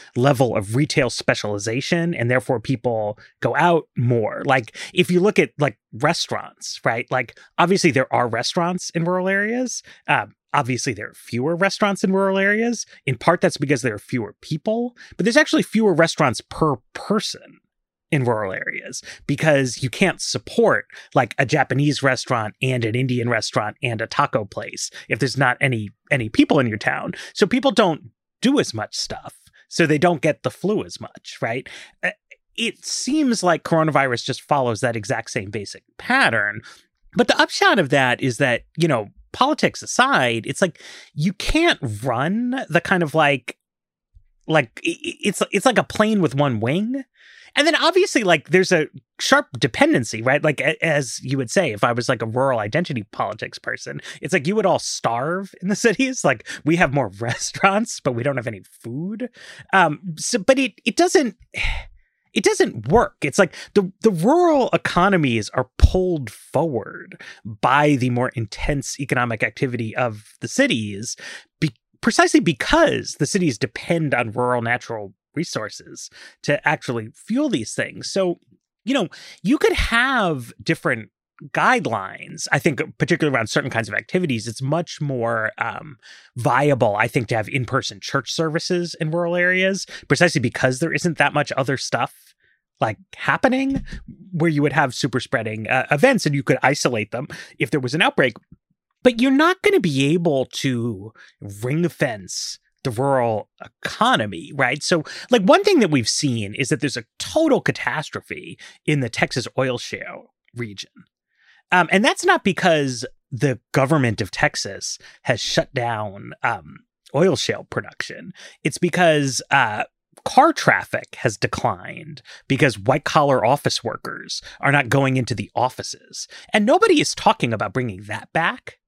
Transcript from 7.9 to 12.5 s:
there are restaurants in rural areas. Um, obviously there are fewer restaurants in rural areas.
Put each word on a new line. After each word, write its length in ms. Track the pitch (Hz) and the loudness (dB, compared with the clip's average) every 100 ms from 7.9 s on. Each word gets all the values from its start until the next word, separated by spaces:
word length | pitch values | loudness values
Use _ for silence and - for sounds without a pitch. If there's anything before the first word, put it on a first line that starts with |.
there 220 | 131 131 | 2 0
are 160 | 120 123 | 0 0
restaurants 640 | 113 123 - 170 185 - | -2 -2 -2 -2 -2 -4
in 140 | 170 | -4
rural 240 | 165 180 185 | -2 0 0
areas. 540 | 196 208 240 254 - - - - | 0 0 -2 -4 -6 -14 -16 -2
Um, 280 | 139 101 _ _ | 0 -2 _ _
obviously 400 | 143 127 123 - | -2 0 -2 -4
there 160 | 101 - | -6 -10
are 60 | |
fewer 420 | - - 117 139 170 | -16 -8 -4 -2 0
restaurants 480 | 196 - 208 196 | 0 0 -2 0
in 80 | - | 0
rural 260 | 190 196 190 | 2 2 2
areas. 460 | 196 | 2